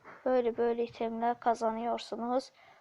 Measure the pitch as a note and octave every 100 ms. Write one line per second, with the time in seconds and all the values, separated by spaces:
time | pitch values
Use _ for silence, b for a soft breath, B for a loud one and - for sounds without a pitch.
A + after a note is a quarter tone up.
0 | - - B3+ B3+ A#3+ A#3 A#3 A#3 A#3 -
1 | A3+ A3+ A#3 A#3+ B3 A3+ A3+ A3 A#3 A3+
2 | - A3+ A#3 B3+ - - b b